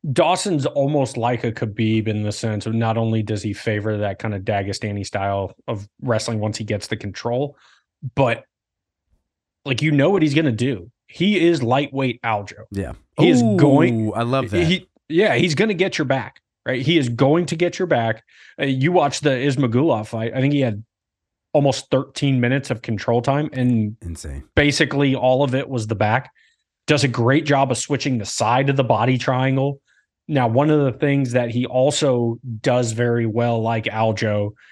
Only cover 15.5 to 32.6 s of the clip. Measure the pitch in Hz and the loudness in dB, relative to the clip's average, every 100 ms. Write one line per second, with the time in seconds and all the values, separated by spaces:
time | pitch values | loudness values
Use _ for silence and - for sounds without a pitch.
15.5 | 143 220 180 185 - 135 135 95 _ _ | 2 0 0 -2 -2 -2 -2 -4 _ _
16.5 | _ - 127 135 170 127 117 139 160 170 | _ -6 -4 2 2 0 2 2 2 0
17.5 | 160 175 - 180 135 113 113 _ _ - | -2 -2 -2 0 0 0 -4 _ _ -20
18.5 | - 139 131 143 180 143 - 147 127 143 | -6 -2 0 2 4 2 0 0 0 0
19.5 | 131 131 117 156 120 110 113 113 135 135 | 0 2 2 2 0 -2 -6 -4 0 0
20.5 | 147 127 104 110 _ _ _ _ _ _ | 2 0 -4 -12 _ _ _ _ _ _
21.5 | 151 143 131 - 135 135 - 143 131 120 | 0 2 0 0 -2 -2 -4 0 2 2
22.5 | 135 - 113 - 107 - 117 123 139 151 | 0 -4 -8 -6 -6 0 0 2 0 -2
23.5 | 131 123 117 107 110 87 82 78 69 - | -2 0 2 -2 -6 -14 -12 -12 -12 -4
24.5 | - 147 - 156 143 139 135 127 131 143 | 0 0 2 0 2 0 2 2 2 2
25.5 | 131 - 131 107 104 107 120 - _ _ | -2 -4 -6 -4 -2 0 0 -2 _ _
26.5 | _ _ _ - 147 139 120 120 143 143 | _ _ _ 0 2 2 2 4 2 2
27.5 | 139 135 120 - 143 143 123 98 - 110 | 2 2 0 -2 -4 -2 -2 -4 -2 2
28.5 | 127 139 139 123 110 120 127 131 127 131 | 2 2 2 2 2 2 0 0 0 0
29.5 | 131 139 139 _ _ _ _ - 147 120 | 0 -2 -4 _ _ _ _ -2 0 2
30.5 | 117 151 151 139 113 147 139 131 123 120 | 2 4 4 2 0 0 2 2 0 0
31.5 | 113 127 127 131 143 147 123 117 117 127 | -2 -2 2 2 2 0 2 0 -4 -8
32.5 | 110 | -4